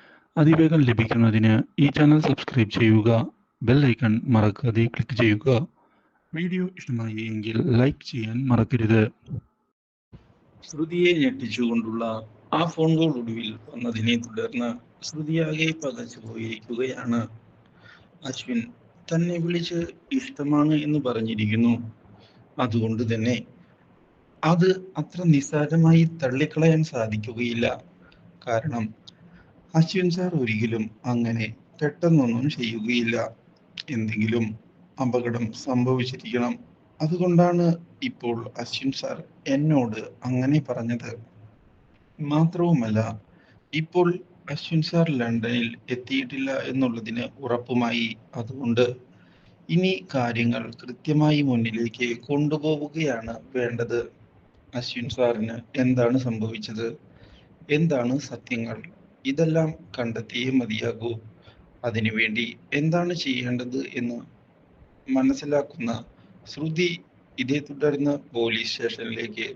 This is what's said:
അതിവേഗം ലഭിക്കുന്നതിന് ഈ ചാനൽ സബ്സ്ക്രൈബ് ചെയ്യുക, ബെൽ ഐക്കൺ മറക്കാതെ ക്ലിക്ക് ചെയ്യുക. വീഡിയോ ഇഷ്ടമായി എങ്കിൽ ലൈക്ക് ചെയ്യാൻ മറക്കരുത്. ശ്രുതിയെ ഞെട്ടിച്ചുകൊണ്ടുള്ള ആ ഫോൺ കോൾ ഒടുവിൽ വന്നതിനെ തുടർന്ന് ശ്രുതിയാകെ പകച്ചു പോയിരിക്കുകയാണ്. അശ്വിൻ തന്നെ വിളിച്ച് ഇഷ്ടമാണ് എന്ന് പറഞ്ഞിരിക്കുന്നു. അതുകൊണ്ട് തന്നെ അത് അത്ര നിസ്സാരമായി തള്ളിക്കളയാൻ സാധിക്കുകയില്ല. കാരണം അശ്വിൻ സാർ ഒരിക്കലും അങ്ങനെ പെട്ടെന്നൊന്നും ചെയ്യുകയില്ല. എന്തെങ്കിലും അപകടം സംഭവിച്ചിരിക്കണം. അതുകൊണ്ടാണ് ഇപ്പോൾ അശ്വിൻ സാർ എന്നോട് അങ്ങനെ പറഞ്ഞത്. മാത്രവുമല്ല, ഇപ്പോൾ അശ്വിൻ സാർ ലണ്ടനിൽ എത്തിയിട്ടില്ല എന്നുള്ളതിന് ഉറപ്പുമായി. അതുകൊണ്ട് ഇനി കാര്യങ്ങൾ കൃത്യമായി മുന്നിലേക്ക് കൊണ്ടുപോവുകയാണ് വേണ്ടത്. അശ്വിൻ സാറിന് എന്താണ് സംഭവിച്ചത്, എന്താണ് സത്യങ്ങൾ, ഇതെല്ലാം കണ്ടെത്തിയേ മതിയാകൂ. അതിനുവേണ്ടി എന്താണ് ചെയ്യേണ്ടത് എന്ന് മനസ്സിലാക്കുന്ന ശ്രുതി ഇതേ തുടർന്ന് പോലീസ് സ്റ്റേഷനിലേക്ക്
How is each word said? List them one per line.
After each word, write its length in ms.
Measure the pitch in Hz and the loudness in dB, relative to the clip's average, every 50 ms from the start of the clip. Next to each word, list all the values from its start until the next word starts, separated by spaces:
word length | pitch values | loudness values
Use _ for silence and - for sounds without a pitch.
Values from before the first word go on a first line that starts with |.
| - - - _ _ _ - | -20 -20 -20 _ _ _ 0
അതിവേഗം 440 | 170 151 156 160 160 160 160 165 160 | 4 6 6 8 6 6 6 6 6
ലഭിക്കുന്നതിന് 840 | 139 120 113 104 113 110 117 117 113 113 107 110 110 110 110 113 - - _ - 143 | 4 4 4 2 2 2 4 4 4 6 6 6 6 6 6 4 2 0 _ 2 2
ഈ 40 | 143 - | 4 4
ചാനൽ 240 | - 151 147 151 156 | 6 6 6 6 6
സബ്സ്ക്രൈബ് 480 | 156 - 131 - - - - 127 110 101 | 6 2 0 0 -2 0 2 2 2 2
ചെയ്യുക, 580 | - - 120 110 110 110 104 117 117 113 - - - _ _ _ _ - - | 2 4 6 6 6 6 6 6 4 4 2 -2 -6 _ _ _ _ -2 2
ബെൽ 220 | 110 127 147 143 | 4 4 6 6
ഐക്കൺ 360 | 127 113 - 127 110 107 117 - 135 120 | 4 4 2 2 2 2 2 2 2 4
മറക്കാതെ 500 | 110 104 107 104 - - 120 107 113 117 | 4 4 4 2 0 -2 0 2 2 2
ക്ലിക്ക് 300 | 117 - - - - 117 104 | 2 0 -4 -4 -2 0 2
ചെയ്യുക. 460 | 120 110 104 107 - 135 127 113 165 - _ _ _ _ _ _ _ _ _ _ _ _ - | 2 4 2 2 2 2 2 2 0 -4 _ _ _ _ _ _ _ _ _ _ _ _ -8
വീഡിയോ 320 | 156 175 180 185 180 185 180 - | -6 -4 -2 -2 -2 -4 -4 -6
ഇഷ്ടമായി 400 | - - - 123 113 113 113 107 110 113 113 | -10 -8 -6 -4 -4 -4 -4 -6 -6 -6 -6
എങ്കിൽ 260 | 110 107 104 113 110 113 170 156 117 117 | -6 -6 -4 -2 0 0 2 4 4 4
ലൈക്ക് 260 | 127 143 151 - - - | 4 4 2 -2 -8 -10
ചെയ്യാൻ 360 | - 123 110 110 113 123 139 | -8 -6 -6 -4 -4 -2 0
മറക്കരുത്. 540 | 131 120 113 113 - 135 113 113 104 113 110 107 - - _ _ - - - - _ _ _ _ _ _ _ _ _ _ _ _ _ - - _ _ _ _ _ _ _ - - - | 2 4 4 4 2 0 0 2 4 6 6 4 2 0 _ _ -12 -12 -12 -12 _ _ _ _ _ _ _ _ _ _ _ _ _ -20 -20 _ _ _ _ _ _ _ -20 -20 -12
ശ്രുതിയെ 440 | - 143 160 160 175 175 175 180 175 | -8 -6 -4 -2 0 2 4 4 4
ഞെട്ടിച്ചുകൊണ്ടുള്ള 920 | 160 139 127 131 - 123 110 104 120 123 117 117 117 107 110 110 113 117 113 110 110 - - - - - - - | 4 4 2 0 -2 -6 -6 -2 0 0 2 2 0 -2 -2 -4 -4 -4 -4 -4 -6 -8 -12 -20 -20 -8 -4 -2
ആ 120 | 156 165 | -2 0
ഫോൺ 300 | 165 - 165 160 160 165 160 | 0 0 0 2 4 4 4
കോൾ 120 | 165 160 139 123 | 2 2 0 -2
ഒടുവിൽ 300 | 117 113 113 117 113 107 | -4 -6 -6 -6 -8 -8
വന്നതിനെ 640 | 110 113 - - - 120 120 117 110 110 110 117 120 | -10 -12 -16 -16 -12 -8 -6 -6 -4 -2 0 0 0
തുടർന്ന് 540 | 113 - 110 107 110 113 113 - 120 120 117 117 - - _ _ _ - - | 0 -2 -6 -6 -6 -6 -4 -4 -4 -4 -4 -6 -8 -14 _ _ _ -14 -12
ശ്രുതിയാകെ 580 | 156 156 151 151 160 165 160 156 156 156 160 160 156 - 147 | -10 -8 -4 -2 -2 -2 -2 -2 -2 -2 -2 -2 -2 -4 -6
പകച്ചു 360 | 135 117 120 120 117 - 117 110 | -8 -8 -8 -12 -14 -14 -16 -16
പോയിരിക്കുകയാണ്. 1000 | 113 113 113 113 110 110 107 - - 117 113 131 127 123 - 135 123 117 117 110 107 - - _ _ _ _ _ _ _ _ - - - - _ _ _ _ - 135 | -14 -10 -10 -8 -8 -10 -10 -12 -8 -6 -4 -4 -4 -6 -6 -6 -4 -2 -2 -4 -6 -10 -18 _ _ _ _ _ _ _ _ -20 -20 -20 -20 _ _ _ _ -12 -12
അശ്വിൻ 320 | - - - - 247 233 226 - - _ _ _ _ _ _ - | -12 -10 -8 -6 -4 -4 -4 -6 -10 _ _ _ _ _ _ -2
തന്നെ 260 | 165 165 170 175 175 170 165 | 0 0 0 0 0 -2 -2
വിളിച്ച് 360 | 170 175 170 170 - 175 170 170 - - - _ - 277 - | -2 -2 -2 -4 -4 -4 -4 -4 -6 -8 -14 _ -6 -4 -4
ഇഷ്ടമാണ് 540 | - - - - 143 143 147 147 147 156 156 | -4 -6 -8 -4 -2 2 2 4 4 4 4
എന്ന് 280 | 147 151 151 151 147 127 | 2 2 0 0 0 0
പറഞ്ഞിരിക്കുന്നു. 680 | 123 117 113 113 110 110 107 107 104 110 113 120 120 117 107 - - - _ - - - - - - _ - - _ _ - 127 | 0 -2 -2 -2 -2 -2 0 0 2 2 4 4 4 2 2 -2 -8 -14 _ -20 -20 -20 -20 -20 -20 _ -20 -20 _ _ -2 -2
അതുകൊണ്ട് 500 | 117 110 117 110 113 113 107 120 110 113 | 0 0 0 0 0 0 -2 0 0 0
തന്നെ 200 | 110 110 120 123 - - - - - - _ _ _ _ _ _ _ _ _ _ _ _ _ _ _ - | 0 0 0 0 -2 -4 -10 -18 -20 -20 _ _ _ _ _ _ _ _ _ _ _ _ _ _ _ 0
അത് 240 | 156 175 170 180 185 180 185 - - - | 2 4 4 4 4 4 2 -4 -10 -8
അത്ര 260 | 147 151 - - 175 180 | -8 -8 -8 -8 0 4
നിസ്സാരമായി 800 | 170 147 139 139 - 156 151 147 147 160 165 160 160 165 165 165 160 - - 135 | 6 6 6 4 0 0 0 0 2 4 4 6 8 8 6 6 4 0 -2 -2
തള്ളിക്കളയാൻ 600 | 127 127 135 151 151 - 156 160 165 160 160 156 | -2 0 0 0 0 2 2 4 4 4 4 2
സാധിക്കുകയില്ല. 1000 | 156 - 123 113 107 107 107 107 127 110 113 123 117 117 117 117 117 - - - - _ _ - - - - - - - - - | 0 -2 -2 -2 -2 -2 -4 -6 -6 -6 -4 -4 -2 0 0 0 0 -2 -4 -10 -18 _ _ -20 -20 -20 -20 -20 -20 -20 -12 -4
കാരണം 360 | 127 113 113 - 151 120 117 110 107 110 - _ - - _ - - - - - - _ - - _ - | -2 -2 0 0 -2 -2 -4 -4 -6 -8 -12 _ -20 -20 _ -20 -20 -20 -20 -20 -20 _ -20 -10 _ 2
അശ്വിൻ 340 | 160 165 - - 190 180 175 | 2 2 2 2 0 0 0
സാർ 220 | 170 185 180 180 165 143 | 0 0 -2 -2 -2 0
ഒരിക്കലും 500 | 127 110 107 107 120 113 113 110 107 110 - _ - 127 | 0 0 0 0 -2 -2 -2 -2 -4 -6 -8 _ -4 -2
അങ്ങനെ 440 | 120 120 117 117 113 113 110 107 110 - _ _ _ - | -2 0 0 0 -2 -2 -4 -6 -8 -12 _ _ _ -4
പെട്ടെന്നൊന്നും 680 | 151 147 - - 175 170 165 151 127 117 117 120 131 151 | -4 -4 -2 0 2 4 4 4 4 2 0 0 -2 -2
ചെയ്യുകയില്ല. 640 | - 135 120 113 113 113 107 117 123 120 113 113 117 113 117 - - - _ _ _ _ _ _ _ - - - 143 | -2 -4 -4 -4 -4 -4 -4 -2 0 0 0 0 0 -2 -2 -4 -8 -14 _ _ _ _ _ _ _ -14 -10 -8 -6
എന്തെങ്കിലും 640 | 110 110 110 107 107 107 110 117 117 113 107 110 - - _ _ _ - _ _ - 135 | -4 -4 -2 -2 -2 0 0 0 0 -2 -2 -6 -10 -16 _ _ _ -20 _ _ -4 -2
അപകടം 500 | 123 120 123 120 120 117 117 117 110 - | 0 0 0 -2 -2 -4 -4 -4 -6 -8
സംഭവിച്ചിരിക്കണം. 1040 | - - 139 127 123 123 127 131 127 127 127 131 - - 113 117 123 120 120 117 - - - - _ _ _ _ - | -8 -6 -2 0 0 2 2 0 0 -2 -4 -8 -10 -8 -6 -4 -2 -2 -2 -4 -8 -12 -20 -20 _ _ _ _ -6
അതുകൊണ്ടാണ് 760 | 156 156 175 175 180 180 175 170 175 175 175 175 175 170 165 - - - - - 135 | -4 -2 0 0 2 4 4 6 6 6 4 4 2 2 2 0 -4 -14 -12 -8 -8
ഇപ്പോൾ 480 | 123 - - - 120 117 113 113 113 - - | -8 -8 -6 -4 -4 -2 -4 -6 -8 -10 -10
അശ്വിൻ 320 | 117 - - - 131 135 | -10 -8 -8 -6 -4 -4
സാർ 320 | 135 - - 127 123 - - - _ _ - | -4 -4 -6 -8 -8 -10 -12 -16 _ _ -4
എന്നോട് 500 | 143 135 139 147 156 156 135 120 110 110 113 107 - - - - | -2 0 0 2 2 4 2 2 0 -2 -6 -10 -12 -12 -10 -6
അങ്ങനെ 340 | 123 127 127 131 135 147 156 - - | -2 -2 0 2 2 2 2 0 -2
പറഞ്ഞത്. 400 | 120 120 117 117 120 117 - 113 - - - - _ - - - _ _ _ _ _ _ _ _ _ _ _ _ _ - | -4 -4 -4 -4 -4 -4 -6 -10 -14 -14 -16 -20 _ -20 -20 -20 _ _ _ _ _ _ _ _ _ _ _ _ _ -8
മാത്രവുമല്ല, 1040 | 151 143 147 156 165 165 175 175 170 175 165 131 113 110 107 107 110 110 107 107 - _ - - _ _ _ _ _ _ - | -4 0 2 4 4 2 2 2 2 4 4 2 2 2 0 0 0 -2 -4 -10 -14 _ -20 -20 _ _ _ _ _ _ -6
ഇപ്പോൾ 460 | 165 160 - - 180 175 175 180 180 - - - _ - - | -4 -4 0 2 2 2 2 2 -2 -6 -16 -20 _ -14 -10
അശ്വിൻ 300 | 143 - - - 165 160 | -10 -10 -6 -2 0 0
സാർ 280 | 156 - - 170 165 165 | 0 2 2 2 2 2
ലണ്ടനിൽ 680 | 143 123 117 117 117 117 110 120 120 120 117 117 117 - - - | 2 0 0 0 0 -2 0 -2 -2 -2 -2 -4 -6 -10 -8 -6
എത്തിയിട്ടില്ല 600 | 127 123 - 131 135 135 131 120 139 135 135 135 | -6 -6 -4 -4 -4 -4 -4 -4 -6 -4 -4 -4
എന്നുള്ളതിന് 760 | 135 131 117 135 131 135 131 120 113 113 107 113 113 120 - - - - | -4 -4 -4 -4 -2 0 0 0 -2 -4 -6 -8 -6 -6 -8 -8 -10 -8
ഉറപ്പുമായി. 800 | 139 113 120 120 - - 127 123 120 117 120 117 117 113 110 - - _ - | -4 -4 -2 -4 -2 -2 -2 0 0 0 0 -2 -4 -4 -6 -10 -16 _ -12
അതുകൊണ്ട് 500 | 127 113 107 131 135 143 117 117 120 123 120 123 - - - - _ _ _ _ _ _ _ _ _ _ - | -10 -10 -10 -10 -6 -2 0 2 4 2 2 0 -4 -12 -20 -20 _ _ _ _ _ _ _ _ _ _ -2
ഇനി 360 | 165 175 185 190 190 185 - - - | 0 2 2 2 0 -2 -6 -4 -4
കാര്യങ്ങൾ 560 | 135 123 120 113 117 117 117 117 117 113 113 117 - - | -2 -2 -2 0 0 0 0 0 -2 -6 -10 -12 -16 -16
കൃത്യമായി 580 | 127 120 - - 156 147 151 151 151 151 147 | -16 -16 -8 -4 0 2 2 4 4 4 2
മുന്നിലേക്ക് 800 | 143 135 123 117 113 113 110 113 117 113 - - 123 120 117 120 - | 2 2 2 2 0 0 -2 -2 -4 -4 -4 -4 -4 -4 -4 -4 -6
കൊണ്ടുപോവുകയാണ് 1080 | - 143 143 151 147 156 147 147 156 156 147 147 143 - 160 160 139 120 113 113 113 117 113 - - - | -4 -2 0 0 0 0 -2 0 -2 -2 -2 -4 -6 -6 -4 -2 -2 -2 -4 -6 -10 -12 -12 -12 -6 -4
വേണ്ടത്. 720 | 127 123 117 117 113 117 107 117 120 117 - - _ - _ _ _ _ _ _ _ _ _ - 123 | -2 -2 -2 -2 -4 -4 -4 -4 -4 -4 -6 -10 _ -20 _ _ _ _ _ _ _ _ _ -10 -8
അശ്വിൻ 300 | 120 - - 127 117 117 | -8 -8 -8 -8 -8 -6
സാറിന് 720 | 110 - 123 120 117 110 110 113 117 117 - - - 131 | -2 0 0 0 0 0 -4 -6 -6 -10 -14 -6 -2 0
എന്താണ് 360 | 127 127 127 123 120 120 123 | 0 2 2 2 2 2 2
സംഭവിച്ചത്, 800 | 127 123 123 110 107 110 110 113 107 - - 110 110 113 117 - - - - - - - - - - - - _ - - - 147 | 0 0 -2 -4 -4 -4 -6 -6 -8 -10 -10 -8 -6 -6 -8 -8 -10 -18 -20 -20 -20 -20 -20 -20 -20 -20 -20 _ -16 -6 -2 0
എന്താണ് 440 | 151 170 160 147 127 120 120 131 147 | 2 2 2 2 0 0 0 -2 -2
സത്യങ്ങൾ, 640 | - - 127 113 - - 127 113 - 117 113 110 107 - - - - _ _ _ - | -4 -8 -12 -12 -10 -8 -6 -6 -6 -6 -8 -10 -14 -18 -20 -20 -20 _ _ _ -6
ഇതെല്ലാം 440 | 135 139 156 165 160 156 160 160 156 156 - - - - 131 | -4 -2 0 0 2 2 2 0 0 -4 -8 -14 -12 -8 -6
കണ്ടെത്തിയേ 500 | 120 117 113 117 110 - - 120 123 131 | -4 -4 -6 -6 -8 -8 -6 -4 -2 0
മതിയാകൂ. 600 | 131 127 120 107 107 110 117 117 110 110 113 120 113 110 - - - - - - - - - _ _ _ - | 2 2 0 0 -2 -4 -4 -4 -4 -4 -4 -6 -6 -8 -10 -16 -20 -20 -20 -20 -20 -20 -20 _ _ _ -6
അതിനുവേണ്ടി 760 | 120 107 113 110 110 107 110 113 110 107 117 117 107 - - - - 139 | -4 -2 0 0 0 0 0 0 0 -2 -2 -4 -6 -8 -12 -10 -6 -2
എന്താണ് 400 | 147 151 160 160 175 175 175 180 | -2 0 0 0 0 0 -2 -4
ചെയ്യേണ്ടത് 640 | 165 - 139 127 123 123 123 123 123 123 123 123 135 135 - - 131 | -4 -4 -4 -4 -4 -4 -4 -4 -4 -6 -6 -6 -6 -8 -6 -6 -6
എന്ന് 180 | 117 120 120 117 - - - _ _ _ _ _ _ _ _ _ - _ _ _ _ 131 131 | -6 -6 -6 -8 -12 -16 -20 _ _ _ _ _ _ _ _ _ -20 _ _ _ _ -2 0
മനസ്സിലാക്കുന്ന 840 | 131 131 135 135 135 147 143 147 143 135 - - - 117 117 117 113 - - - _ - - - - - - | 2 4 2 2 0 -2 0 0 0 0 -2 -6 -8 -6 -6 -6 -6 -10 -16 -20 _ -20 -20 -20 -20 -20 -16
ശ്രുതി 480 | - - 151 160 156 170 180 175 170 170 - _ _ _ _ _ _ - | -10 -8 -6 -4 -2 0 -2 -2 -2 -6 -12 _ _ _ _ _ _ -6
ഇതേ 200 | 123 123 143 147 143 - | -4 -2 -2 -4 -4 -8
തുടർന്ന് 640 | 143 - 151 147 139 135 143 143 143 143 - - - | -6 -2 -2 0 0 0 0 0 -2 -2 -6 -6 -4
പോലീസ് 380 | 117 117 117 110 113 113 - - | -2 0 0 0 -2 -4 -6 -6
സ്റ്റേഷനിലേക്ക് 840 | - 120 117 - - 117 113 113 117 120 113 107 113 110 - - | -4 -4 -6 -6 -6 -10 -8 -8 -8 -8 -8 -8 -8 -10 -10 -10